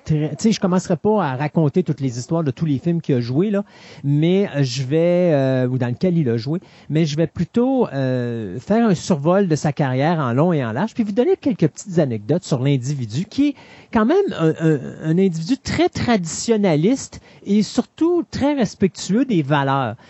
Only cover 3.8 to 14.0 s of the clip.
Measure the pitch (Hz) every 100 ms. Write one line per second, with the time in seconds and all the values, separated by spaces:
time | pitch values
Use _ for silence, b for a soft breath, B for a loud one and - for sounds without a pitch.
3.8 | B B 139 147 160 190 202 - 135 120
4.8 | 127 156 170 175 180 143 131 131 127 127
5.8 | 123 117 185 170 135 117 113 170 - B
6.8 | B 147 165 147 165 - 170 233 247 262
7.8 | 208 139 131 127 120 117 104 92 - 220
8.8 | 233 170 - 156 147 190 196 156 156 -
9.8 | 139 127 147 170 127 120 175 156 120 113
10.8 | 214 - 214 202 294 381 302 190 156 -
11.8 | - 165 139 110 104 170 - 127 135 139
12.8 | 123 147 113 120 196 - 285 277 B B
13.8 | B 226